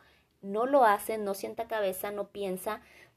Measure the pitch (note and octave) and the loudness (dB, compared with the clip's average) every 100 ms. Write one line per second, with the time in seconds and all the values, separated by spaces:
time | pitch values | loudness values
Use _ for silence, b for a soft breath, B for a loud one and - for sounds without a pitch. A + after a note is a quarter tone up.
0 | b b b _ G3 G3+ B3+ C#4+ A3+ G#3 | b b b _ -6 -2 2 6 6 6
1 | - A3 G3+ G3 A3 A3 A#3 A3 G3 F#3 | 2 -4 -4 -4 -6 -8 -4 -2 -2 -2
2 | G#3 G#3 G3 G3+ G3 F#3 G#3+ A3 B B | -6 -6 -8 -6 -6 -4 -6 -8 B B
3 | B | B